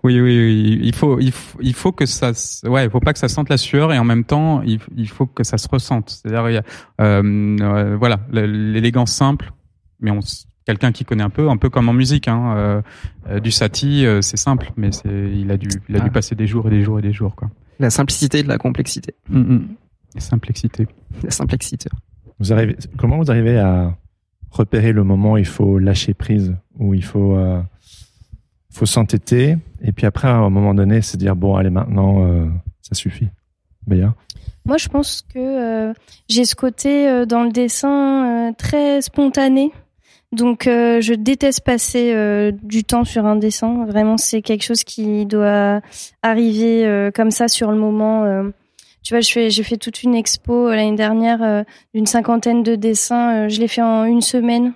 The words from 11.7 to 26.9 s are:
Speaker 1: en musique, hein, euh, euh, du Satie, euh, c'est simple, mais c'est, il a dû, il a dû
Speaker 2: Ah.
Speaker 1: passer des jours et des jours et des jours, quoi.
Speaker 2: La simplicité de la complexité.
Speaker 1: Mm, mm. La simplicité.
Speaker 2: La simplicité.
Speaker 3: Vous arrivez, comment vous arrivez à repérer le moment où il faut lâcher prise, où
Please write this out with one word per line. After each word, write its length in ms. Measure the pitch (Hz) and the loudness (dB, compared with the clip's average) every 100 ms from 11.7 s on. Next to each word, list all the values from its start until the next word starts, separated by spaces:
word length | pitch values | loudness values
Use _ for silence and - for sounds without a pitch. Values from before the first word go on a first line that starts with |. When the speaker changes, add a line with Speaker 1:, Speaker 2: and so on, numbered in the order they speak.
| 127 117 | 2 2
Speaker 1:
en 40 | |
musique, 340 | 123 127 143 - | 2 2 0 0
hein, 260 | 113 120 107 | -2 0 0
euh, 260 | 104 104 101 - - - - | 0 -2 -4 -14 -16 -14 -6
euh, 120 | 101 | -4
du 100 | 110 | -2
Satie, 560 | - 107 - 139 143 127 | 0 -2 0 0 2 4
euh, 140 | 104 | 2
c'est 160 | 98 - | 0 -2
simple, 340 | - 131 - - | 0 -2 -2 -4
mais 160 | 104 | -4
c'est, 160 | - 101 101 101 | -2 -4 -4 -2
il 160 | 98 98 | -4 -2
a 60 | 98 | -2
dû, 120 | 98 98 - | -2 -6 -2
il 80 | 104 | 0
a 40 | |
dû 60 | 120 | 0
Speaker 2:
Ah. 20 | |
Speaker 1:
passer 240 | 120 104 110 | -2 -2 -2
des 100 | 107 | -2
jours 220 | 113 110 | 0 2
et 20 | |
des 120 | 107 | 2
jours 180 | 101 107 | 2 0
et 20 | |
des 100 | 101 | -2
jours, 220 | 101 98 | -2 -4
quoi. 140 | - 104 - _ - | -4 -10 -10 _ -2
Speaker 2:
La 100 | 127 | 0
simplicité 520 | - 139 - 139 151 | 2 -2 0 0 0
de 40 | 143 | 0
la 100 | 123 | -2
complexité. 560 | 127 123 127 - - - - | -2 -2 -6 -6 -12 -16 0
Speaker 1:
Mm, 100 | 135 | 2
mm. 280 | 123 123 - 220 _ _ _ | 4 2 0 -14 _ _ _
La 60 | - | -12
simplicité. 680 | - 117 - - 117 - 110 _ - - | -4 -4 -2 -4 -4 -4 -6 _ -18 -10
Speaker 2:
La 60 | - | -6
simplicité. 580 | - - 127 - - - - _ - - - | -4 -2 -4 -6 -10 -10 -12 _ -20 -20 -8
Speaker 3:
Vous 140 | 101 | 0
arrivez, 240 | 113 110 - - - | 2 0 -4 -10 -2
comment 180 | 117 147 | 0 2
vous 140 | 151 | 2
arrivez 260 | 117 113 120 | 2 4 4
à 380 | 98 90 87 87 _ _ _ _ - | 4 2 0 -4 _ _ _ _ -10
repérer 420 | - 107 113 113 | -2 0 2 2
le 100 | 107 | 2
moment 300 | 98 98 107 | 2 2 4
où 60 | 107 | 2
il 60 | 92 | 0
faut 320 | - 101 98 | 0 2 2
lâcher 360 | 95 92 - | 2 0 -2
prise, 400 | 98 - 107 92 92 _ - | -4 0 0 0 -4 _ -4
où 160 | 104 | -2